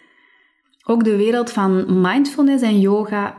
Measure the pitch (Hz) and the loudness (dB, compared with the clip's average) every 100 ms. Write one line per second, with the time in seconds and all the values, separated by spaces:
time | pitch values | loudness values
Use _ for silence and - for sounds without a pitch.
0 | _ _ _ _ _ _ _ _ - 233 | _ _ _ _ _ _ _ _ -4 0
1 | 220 202 214 240 233 - 190 185 - 185 | 2 0 0 -2 -2 -2 0 0 0 0
2 | 185 247 277 - 277 269 233 208 196 202 | 0 0 -2 0 0 2 2 2 2 0
3 | 208 208 202 | -2 -6 -6